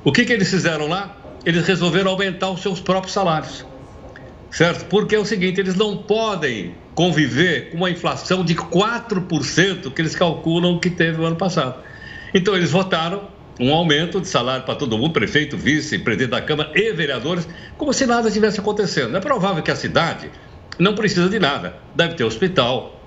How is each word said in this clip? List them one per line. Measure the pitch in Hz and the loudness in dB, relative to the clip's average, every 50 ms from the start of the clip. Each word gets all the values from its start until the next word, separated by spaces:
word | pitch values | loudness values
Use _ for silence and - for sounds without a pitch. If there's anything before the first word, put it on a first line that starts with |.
| - | 2
o | - | 2
que | 131 - 240 | 2 2 2
que | 202 | 2
eles | 240 220 190 - | 2 2 2 2
fizeram | - 185 156 170 160 151 151 147 | 2 2 2 2 0 0 -2 -2
lá? | 165 190 202 196 - - - - - - - | -2 -4 -4 -8 -12 -18 -18 -18 -18 -6 -2
Eles | 170 170 170 160 | 0 0 2 2
resolveram | 180 190 165 170 175 151 185 196 190 | 2 0 2 2 2 2 2 2 2
aumentar | 185 185 196 196 180 180 190 190 | 0 0 -2 -2 -2 -2 -4 -4
os | 190 170 | -4 -4
seus | - 202 185 - | -4 -4 -4 -4
próprios | - - 185 190 185 - - | 0 0 0 0 0 -2 -2
salários, | 208 196 175 160 151 147 - - - - - - - - - - - - - - - - - - - - - | 0 2 2 2 0 -2 -6 -10 -12 -14 -14 -16 -18 -18 -18 -18 -18 -18 -18 -18 -18 -18 -18 -18 -20 -18 -14
certo? | - - 156 175 165 - - - | 0 2 2 2 2 -2 -4 0
Porque | 175 208 208 - 208 | 2 2 2 4 2
é | 214 | 2
o | 202 | 2
seguinte, | 202 226 196 175 185 175 190 | 2 0 0 0 0 0 0
eles | 196 185 185 | 0 0 2
não | 180 214 214 202 | 0 0 0 0
podem | 170 - - 202 220 226 220 202 180 156 139 120 107 90 85 85 - - - - | -6 -2 0 0 0 2 0 -2 -2 -2 -2 -2 -4 -6 -8 -10 -14 -18 -12 0
conviver | - 165 180 165 151 151 127 113 127 175 185 165 131 - - | 2 2 2 4 2 2 2 2 2 2 2 2 -2 -4 -6
com | - 165 | -6 -2
uma | 185 180 | -2 -2
inflação | 175 175 - 165 139 123 - - 180 185 185 | -2 -2 -2 -4 -4 -4 -2 -2 0 0 2
de | 160 170 | 0 0
quatro | 165 - - - 175 202 220 233 226 220 - 214 185 | -2 -2 0 2 2 2 2 0 -4 -4 -4 -4 -4
por | 175 - 170 151 131 | -2 -2 -2 -2 -2
cento | - - - 170 202 185 - - 135 | 0 2 2 2 2 2 -4 -6 -8
que | - - | -4 -2
eles | 165 156 - - | -2 -2 2 2
calculam | 185 170 151 - - 160 165 175 175 175 175 170 | 2 2 2 0 0 0 2 4 4 2 2 2
que | - 185 | 0 -2
teve | 175 - 170 165 160 160 | 0 2 0 0 2 0
o | 160 | 0
ano | 165 165 165 | 0 0 0
passado. | - 185 170 170 143 127 - - - - - - - - - - - - - | 0 0 0 0 -2 -2 -4 -8 -14 -18 -18 -18 -16 -16 -16 -16 -16 0 0
Então, | 185 175 202 202 | 2 2 4 2
eles | 185 175 151 | 2 2 4
votaram | 131 185 190 190 - 165 165 170 185 202 - - - - - - - - | 4 2 2 4 2 0 0 0 -4 -6 -8 -12 -18 -20 -20 -20 -6 0
um | 123 127 147 | 2 4 4
aumento | 165 180 165 147 147 165 175 - 196 | 4 4 4 4 2 2 0 -2 -4
de | 180 - | -4 0
salário | - 135 120 123 131 131 123 | 0 0 2 2 -2 -2 -2
pra | - 123 | -4 -4
todo | - 147 127 110 110 | -4 -2 -2 0 2
mundo, | 120 160 | 2 2
prefeito, | 165 147 107 95 - 147 151 - - 95 | 2 2 0 2 2 0 0 0 -4 -2
vice, | 82 123 147 156 - - - 95 | 0 2 2 2 0 -2 -4 -2
presidente | - - 110 95 131 120 | 0 0 0 0 0 0
da | 120 117 | 0 -4
Câmara | - - 151 147 151 - - | 0 -2 -2 -2 -2 -2 0
e | 170 208 226 | 0 0 2
vereadores, | 208 160 165 139 139 123 113 147 180 175 165 - - - - - - - | 0 0 -2 -2 -2 -2 -2 -2 -2 -2 -4 -6 -10 -16 -16 -18 -8 -6
como | 302 294 247 | -2 -2 0
se | - 277 | 2 2
nada | 247 240 233 226 220 | 2 2 2 2 2
tivesse | 190 214 208 214 190 208 | 2 4 2 2 2 0
acontecendo. | 196 214 208 208 208 175 - - 131 110 131 | -2 -2 0 0 0 0 0 0 -2 0 -2
É | 190 | -2
provável | 190 294 277 233 175 196 190 160 - | 0 0 0 2 2 0 0 0 0
que | - | -2
a | 147 - | -2 -2
cidade | - 110 - - 165 160 127 - - 73 - - - - - - - - - - | -2 0 0 2 2 2 -2 -6 -10 -14 -16 -16 -20 -20 -20 -20 -18 -18 -2 2
não | 170 196 214 | 2 2 2
precisa | 214 220 190 - 180 175 185 | 2 0 0 2 4 2 2
de | 202 226 | 4 2
nada. | 180 139 143 120 90 87 - - - - - | 2 2 2 0 -4 -8 -10 -12 -18 -16 -2
Deve | - 139 170 165 | 0 0 0 2
ter | - 123 | 0 0
hospital | 110 107 - 190 185 - 135 127 120 131 120 95 - - - - | 0 0 0 -2 0 2 2 2 2 2 -2 -4 -8 -16 -18 -20